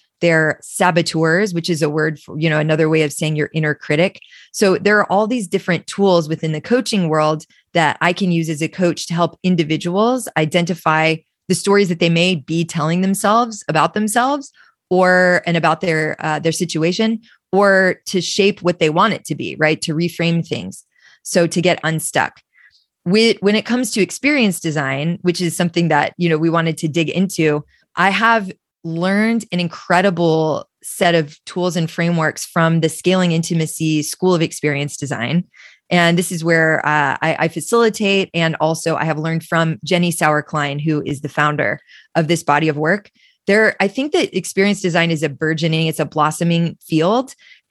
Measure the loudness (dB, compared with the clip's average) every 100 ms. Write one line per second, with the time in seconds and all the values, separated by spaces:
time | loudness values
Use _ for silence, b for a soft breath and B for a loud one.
0 | _ -2 2 2 2 -2 -8 0 2 2
1 | 0 0 2 2 0 -2 -2 -2 0 0
2 | -2 -4 -10 -4 0 0 0 2 2 2
3 | 0 -2 -4 -2 -2 -2 -2 -4 -2 0
4 | 0 -2 B B B 0 2 2 2 2
5 | 2 0 0 -2 -2 -4 -2 -4 -4 0
6 | 2 4 2 -4 -4 -6 -2 -2 0 0
7 | 0 2 0 -2 -6 b b 0 0 2
8 | -2 0 0 0 0 -2 -4 0 -2 -2
9 | -4 -2 -2 -2 0 0 0 -2 -2 0
10 | 0 0 -4 -2 0 0 -2 -2 0 2
11 | 0 -2 _ _ -4 -2 2 2 2 2
12 | 2 2 2 0 -2 -4 -2 -4 -2 0
13 | 0 0 2 2 0 -6 -2 2 2 0
14 | -2 0 0 -2 -6 b b b -2 2
15 | 4 4 4 2 0 0 0 0 -2 -2
16 | -2 -4 -6 -2 -2 -2 -4 -2 -2 0
17 | -2 -2 b b -4 2 4 4 2 0
18 | -4 -4 -4 0 0 2 -2 0 0 2
19 | 0 -2 -8 -8 -8 -2 -2 -2 -4 -4
20 | -4 -2 -2 -2 -2 -6 -10 -14 -20 b
21 | b b -2 2 2 2 0 0 -2 -4
22 | -2 -2 -2 _ _ b b b b _
23 | 0 2 4 2 0 0 0 -2 -2 0
24 | -2 0 -2 2 2 0 -4 -4 -4 -4
25 | -4 -2 -2 0 -2 -2 -2 0 2 2
26 | 0 0 0 2 0 0 0 -2 -2 -2
27 | -2 0 -2 0 0 0 -6 _ _ 0
28 | 0 2 2 2 0 -12 _ _ -8 -2
29 | 0 2 2 0 -2 -4 -4 -6 0 2
30 | 2 2 2 2 2 -2 -6 _ -14 0
31 | 2 2 0 -8 -12 -4 -2 -2 -4 -2
32 | 0 0 0 -4 -6 0 2 2 0 -2
33 | 0 2 2 0 0 -2 -2 -2 -2 0
34 | -2 -2 0 2 0 -2 -4 -2 -4 -8
35 | -8 -6 -2 -2 -4 B B B -4 2
36 | 2 2 -2 -4 0 2 2 0 0 0
37 | 0 0 -2 0 -2 -4 -2 2 2 0
38 | 0 0 0 -2 -2 0 -2 -2 -2 -2
39 | -2 -2 -2 -4 -2 0 0 -2 -2 0
40 | 0 0 0 0 -2 -4 -4 -4 -2 -2
41 | -2 -6 -6 0 0 2 -2 -4 B B
42 | B -2 0 0 2 2 2 0 0 -2
43 | -4 b b b 0 2 2 2 -2 -2
44 | -2 0 -2 -4 -6 0 0 0 0 0
45 | 0 0 -2 -2 -4 0 0 0 0 -2
46 | -4 0 0 0 0 2 0 -4 -2 0
47 | 2 0 -2 -10 b b -2